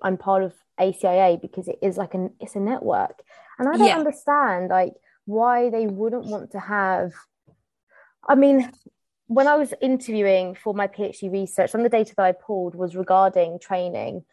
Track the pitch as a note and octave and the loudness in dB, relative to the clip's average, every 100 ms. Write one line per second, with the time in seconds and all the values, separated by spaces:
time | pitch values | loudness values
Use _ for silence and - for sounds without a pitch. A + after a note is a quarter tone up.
0 | F#3+ F#3 G3 F#3+ F#3 - _ - F#3+ - | -4 -4 0 0 0 -8 _ -2 -2 0
1 | F#3 F#3 F#3 E3+ - F#3+ F3 - G3 F#3 | 0 4 4 2 -4 -12 -10 -4 -4 -4
2 | F3+ F#3 F#3 - - G3+ G3+ - - G2 | -6 -6 -6 -10 -12 -6 -4 -4 -2 -2
3 | - - - - - - C4 E4 G#4 E4 | -2 -8 -20 -20 -18 -6 -2 4 4 4
4 | D4 C#4+ - G3 G#3+ F3+ F#3 F#3 F3+ - | -2 -4 0 2 2 0 0 0 0 -4
5 | _ _ - A3 A#3+ A#3+ B3 A3+ G#3+ G3 | _ _ -6 0 2 2 0 0 -4 -2
6 | A3 A#3+ G#3+ G#3 - G3+ G3 G#3 F#3+ F#3 | -4 -4 -8 -10 -10 -12 -4 -2 0 0
7 | F3+ - _ _ _ _ _ _ _ _ | -4 -8 _ _ _ _ _ _ _ _
8 | _ _ - C#4 C#4 C4+ A#3+ - - _ | _ _ 2 6 6 6 0 -10 -20 _
9 | _ _ - A#3+ C#4+ D4+ C4+ - C4 B3+ | _ _ -2 2 4 2 0 -2 -2 -2
10 | A#3 G#3+ G3 F#3 F#3 F#3 G#3+ G3+ G3 G3+ | -2 0 2 2 0 -8 -8 -4 -6 -6
11 | G3+ - G3 G3 F#3+ - F3+ A3 A#3 A#3 | -8 -8 -6 -6 -4 -2 -2 0 0 0
12 | A3 - F#3 F#3 - G3 F3+ E3+ F3+ F3+ | -2 0 0 0 -6 -6 -6 -6 -8 -6
13 | F#3 F#3+ F#3+ F#3+ E3 F3 - F#3 F3+ G#2+ | 2 4 4 2 -2 -4 -6 -6 -4 -6
14 | A2+ F3+ - | -8 -10 -14